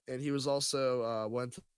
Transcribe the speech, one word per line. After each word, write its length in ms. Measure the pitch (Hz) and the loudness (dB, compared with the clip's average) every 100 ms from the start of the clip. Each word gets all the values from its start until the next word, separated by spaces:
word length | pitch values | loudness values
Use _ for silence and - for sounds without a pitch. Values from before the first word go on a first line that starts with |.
| - | -8
and 140 | 127 | -6
he 80 | 147 | -2
was 160 | 139 135 | 0 2
also, 560 | 139 139 139 131 127 | 2 2 2 2 2
uh, 240 | 113 113 110 | 0 0 -2
went 260 | 120 123 - | -2 -4 -8
to 60 | - | -18